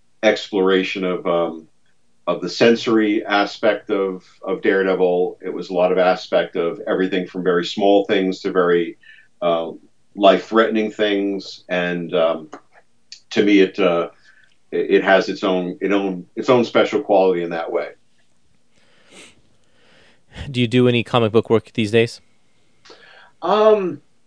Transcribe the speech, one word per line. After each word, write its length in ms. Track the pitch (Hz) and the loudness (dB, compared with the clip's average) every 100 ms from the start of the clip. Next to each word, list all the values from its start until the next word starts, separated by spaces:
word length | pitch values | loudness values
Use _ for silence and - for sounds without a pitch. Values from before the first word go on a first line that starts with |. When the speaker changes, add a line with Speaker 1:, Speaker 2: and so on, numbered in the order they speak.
| _ _ | _ _
Speaker 1:
exploration 800 | 107 - - 101 92 95 92 98 | 0 0 -2 0 2 2 0 -4
of, 200 | 92 87 92 | -6 -4 -2
um, 400 | 85 82 80 78 _ _ _ _ _ - | -2 -4 -8 -18 _ _ _ _ _ -8
of 140 | 87 | -6
the 80 | 87 | -8
sensory 760 | - 117 117 120 110 107 107 | 2 2 2 0 0 2 -2
aspect 640 | 98 101 101 - 110 101 - | -2 -2 -2 -2 -2 -2 -4
of, 360 | 98 98 92 - _ | -4 -4 -6 -14 _
of 200 | 95 90 | -8 -2
Daredevil. 760 | 104 98 95 90 92 90 90 - | 0 2 0 2 2 0 -2 -6
It 100 | 92 | -10
was 160 | 78 90 | -10 -6
a 40 | |
lot 180 | 90 90 | 0 0
of 60 | 90 | 2
aspect 580 | 90 90 - 90 85 90 | 2 0 -2 -2 -2 -4
of 240 | 85 - - | -4 -6 -4
everything 400 | 92 92 95 90 | -2 -2 -4 -6
from 160 | 92 | -4
very 200 | 90 87 | -2 -2
small 400 | 85 - 101 101 98 | -2 0 4 4 2
things 340 | 98 92 92 | 0 0 -4
to 100 | 95 | -2
very, 480 | 92 87 87 85 - - - _ _ | 0 2 2 -2 -8 -20 -20 _ _
uh, 300 | 85 85 80 - _ _ _ 101 | -2 -2 -4 -12 _ _ _ 2
life-threatening 760 | 98 92 - 110 110 110 107 | 4 4 2 0 2 0 -4
things. 720 | - 107 101 98 98 - - - | -2 -2 0 -2 -4 -10 -16 -6
And, 440 | 90 87 87 82 90 | -4 -2 -4 -4 0
um, 340 | 82 82 78 - _ _ _ _ _ - - | 0 -2 -10 -20 _ _ _ _ _ -20 -6
to 140 | 113 | -2
me, 160 | 101 101 | 4 4
it, 180 | 95 - | 4 2
uh, 320 | 92 85 73 - _ _ _ _ _ | 0 0 -4 -10 _ _ _ _ _
it, 180 | 85 - | -6 0
it 140 | 98 | 2
has 240 | 95 95 92 | 4 2 0
its 160 | 90 | -4
own, 340 | 101 92 90 87 | -2 -2 -4 -4
it 120 | 95 | -2
own, 340 | 101 98 90 - | -2 -2 -6 -10
its 140 | - 120 | -6 0
own 140 | 123 | 2
special 360 | 110 117 104 101 | 2 0 0 -2
quality 440 | - 95 95 87 | 0 2 2 0
in 60 | 85 | -4
that 200 | 85 - | -6 -6
way. 200 | - 73 - _ _ _ _ _ _ _ _ _ _ _ - - _ _ _ _ _ _ _ _ _ _ - - | -6 -6 -12 _ _ _ _ _ _ _ _ _ _ _ -20 -20 _ _ _ _ _ _ _ _ _ _ -14 -6
Speaker 2:
Do 100 | 123 | -2
you 60 | 120 | 2
do 220 | 123 123 | 4 4
any 160 | 120 | 2
comic 280 | - 123 110 | 0 0 2
book 160 | 110 - | 2 2
work 240 | 110 - | 0 0
these 160 | - 104 | -4 0
days? 300 | 113 117 - _ _ _ _ _ _ - - - - - _ | 2 0 -4 _ _ _ _ _ _ -20 -20 -20 -20 -20 _
Speaker 1:
Um, 580 | 170 208 214 208 180 - _ _ | -2 4 4 4 0 -8 _ _